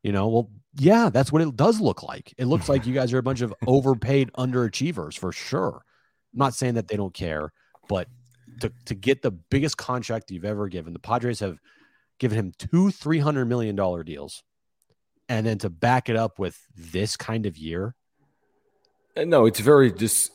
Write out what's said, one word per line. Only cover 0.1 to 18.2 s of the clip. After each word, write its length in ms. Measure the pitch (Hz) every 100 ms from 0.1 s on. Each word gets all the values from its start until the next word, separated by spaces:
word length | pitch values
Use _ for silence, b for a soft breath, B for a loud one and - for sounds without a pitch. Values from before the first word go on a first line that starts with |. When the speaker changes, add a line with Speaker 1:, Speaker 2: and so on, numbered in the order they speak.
Speaker 1:
know, 160 | 101 104
well, 220 | 113 110 104 _ 143
yeah, 340 | 139 226 226
that's 220 | 113 135
what 100 | 151
it 140 | 165 117
does 240 | 175 220
look 220 | 165 -
like. 300 | - - - -
It 80 | 123
looks 240 | 127 -
like 160 | 139 117
you 80 |
guys 180 | 131 127
are 40 | 127
a 40 |
bunch 180 | 123 127
of 120 | 120 -
Speaker 2:
<laughs> 80 | -
Speaker 1:
overpaid 640 | 135 135 123 107 139 131 -
underachievers 800 | 127 127 117 - 131 147 76 -
for 140 | 92
sure. 520 | - - 151 185 64 _ _ _ _ _
I'm 60 | 117
not 140 | 139
saying 220 | 117 127 117
that 120 | 92
they 80 | 104
don't 160 | 98
care, 380 | - 90 76 76 b b b -
but 200 | 98 90 - _ _ - -
to, 100 | - - -
to 80 | 101
get 280 | 107 135
the 80 | 131
biggest 460 | 90 - 139 151 -
contract 520 | - 127 107 113 -
you've 160 | 90 95
ever 220 | 104 101
given, 260 | 90 82
the 60 | 87
Padres 400 | - 120 120 113
have 180 | 98 87 b b b b b -
given 180 | 123 110
him 140 | 95 -
two 340 | - 165 196
three 280 | - 147 160
hundred 260 | 147 143 120
million 300 | 123 113 101
dollar 280 | 95 87
deals, 400 | 80 73 73 - _ _ _ _ _ _ _ _ -
and 180 | 117 110
then 120 | 107
to 100 | 101
back 380 | 82 120 127 -
it 60 | 110
up 240 | 113 -
with 180 | 92 - _ -
this 420 | 82 87 107 -
kind 280 | - 113 104
of 120 | 78
year. 380 | 78 85 104 - _ _